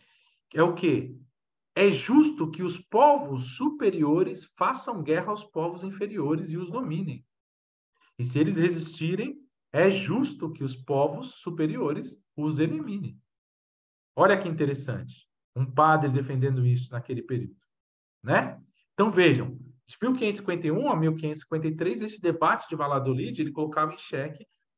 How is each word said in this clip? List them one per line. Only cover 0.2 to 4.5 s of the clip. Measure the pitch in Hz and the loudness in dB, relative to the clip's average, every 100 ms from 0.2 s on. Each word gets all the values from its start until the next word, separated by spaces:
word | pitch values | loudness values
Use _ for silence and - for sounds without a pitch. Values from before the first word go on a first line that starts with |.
| _ _ _ | _ _ _
É | - | 2
o | 170 170 | 2 4
quê? | 175 120 - - - _ _ _ _ - | 2 2 -2 -12 -20 _ _ _ _ 2
É | 202 | 4
justo | 151 - 277 302 - 160 | 4 4 6 6 2 -4
que | - | -4
os | 180 - | -6 -6
povos | - 214 294 285 - 131 123 - | -2 6 6 6 2 -6 -6 -4
superiores | - - 226 170 147 160 185 - - | -4 0 0 2 2 4 2 -2 -14